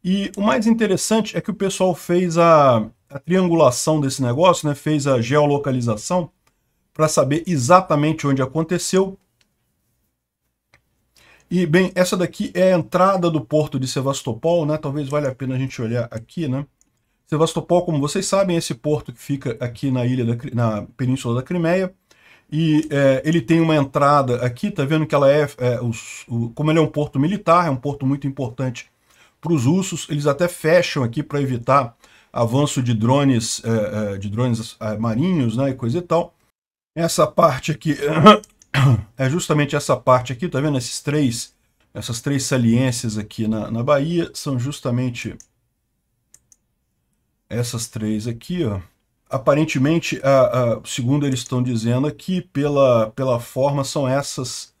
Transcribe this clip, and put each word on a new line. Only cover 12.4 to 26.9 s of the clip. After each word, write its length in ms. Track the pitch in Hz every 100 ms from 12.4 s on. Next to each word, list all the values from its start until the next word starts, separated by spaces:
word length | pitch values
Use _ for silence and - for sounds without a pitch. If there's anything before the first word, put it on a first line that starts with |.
| 208
é 180 | 180 185
a 60 | 180
entrada 500 | - 175 185 190 170
do 120 | 156
porto 380 | - 151 143 135
de 80 | 127
Sevastopol, 800 | 139 131 135 - 113 165 175
né? 120 | 147 151
Talvez 300 | 143 143 139
valha 220 | 147 139
a 60 |
pena 180 | 120 131
a 60 | 127
gente 200 | 131 -
olhar 280 | 113 120 113
aqui, 380 | 110 113 - 151
né? 180 | 131 143 _ _ _ _ _ _
Sevastopol, 580 | 147 160 170 - 180
como 140 | 180 151
vocês 260 | 143 190
sabem, 300 | 180 196 190
é 40 | 170
esse 140 | -
porto 400 | 131 147 147 -
que 80 | 120
fica 360 | - 139 135 -
aqui 320 | 120 117 139
na 160 | 127 123
ilha 180 | 127
da 100 | 117
Cri-, 200 | 117 139
na 320 | 120 117 107 - -
Península 380 | 123 135 117
da 80 | 123
Crimeia. 500 | 165 180 165 185 185 _ _ _ _ _ _
E, 360 | 151 160 151 156
é, 300 | 143 135 135
ele 160 | 156 170
tem 220 | - 165
uma 140 | 160
entrada 680 | 156 139 143 143 147 127 120
aqui, 240 | 123 120 208
tá 140 | 202
vendo 240 | 139 156 151
que 80 |
ela 160 | 147 139
é, 160 | 147 147 -
é, 240 | 123 117
os, 440 | 117 117 - - -
o, 220 | 117 117
como 200 | - 151
ele 100 | 160
é 20 |
um 60 |
porto 300 | 151